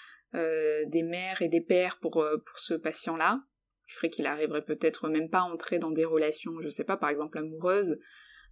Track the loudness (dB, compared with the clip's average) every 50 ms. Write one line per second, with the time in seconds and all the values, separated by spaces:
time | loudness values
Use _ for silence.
0 | -20 -20 -20 -20 _ _ -6 -4 -2 0 0 2 2 2 2 2 -2 0 0 0
1 | 0 0 -2 -4 -4 -4 -2 0 0 2 2 2 4 4 4 4 4 2 -2 -4
2 | -4 0 2 2 2 2 2 -2 -4 -8 -12 -10 -4 -4 -4 -2 -2 -4 -4 -2
3 | -4 -4 -2 2 2 2 2 0 -4 _ _ _ _ _ _ _ _ _ -8 -4
4 | -4 -4 -2 -2 -2 -2 0 0 -2 0 0 -2 -2 -4 -4 2 2 2 2 2
5 | -2 0 0 0 0 2 2 2 2 0 -4 -8 -4 -2 -2 0 0 0 2 2
6 | 2 4 4 2 2 2 0 -4 -8 -8 -8 -8 -8 -8 -6 -6 -2 -2 -2 0
7 | 0 -2 0 -2 -4 -6 -6 -8 -8 -8 -8 -2 0 2 4 4 2 0 -2 -4
8 | -6 -16 -20 -20 -20 -20 -20 -20 -20 -20